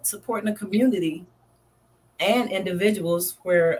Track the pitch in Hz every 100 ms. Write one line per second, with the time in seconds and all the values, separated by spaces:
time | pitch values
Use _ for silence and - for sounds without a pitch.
0 | - 208 - 226 214 214 202 202 254 202
1 | 165 165 175 _ _ _ _ _ _ _
2 | _ - 180 240 240 190 185 175 202 214
3 | 170 175 175 - 185 180 165 160